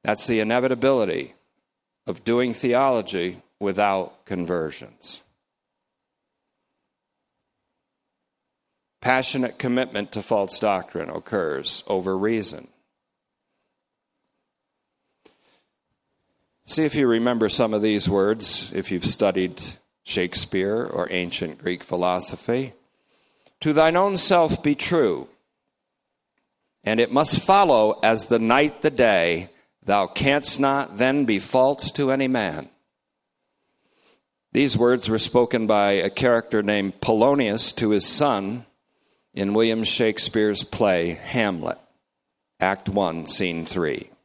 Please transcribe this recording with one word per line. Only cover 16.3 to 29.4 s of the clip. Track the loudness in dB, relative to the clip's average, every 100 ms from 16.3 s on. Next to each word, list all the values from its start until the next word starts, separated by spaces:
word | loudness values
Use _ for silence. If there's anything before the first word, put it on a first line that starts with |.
| _ _ _
See | -8 -2
if | 0
you | 2 2
remember | 4 2 2 0
some | 2 2
of | 2
these | 2 0 0
words, | 2 2 0 -2 -2 -4
if | -8 -6
you've | -4
studied | -4 0 0 2 -2 -6 -16 -18 _ _
Shakespeare | -6 -4 -2 -4 -4 -2 -2 -2
or | -4 -6 -4
ancient | -4 -4 -6 -8 -6
Greek | -6 -6
philosophy. | -6 -2 0 -2 -4 -6 -4 -4 -4 -14 _ _ _ _ _ _ _ _
"To | 0
thine | 4 4
own | 4 0 0
self | 2 4 4 0
be | -2
true, | -2 0 2 2 0 -8 _ _ _ _ _ _ _ _ _ _ _ _ _ _ _
and | -2 0
it | 2
must | 2 2 0
follow | 4 4 6 4 4 2
as | 2 2
the | 2 0
night | 4 2 2 0
the | -2
day. | 2 4 4 2 0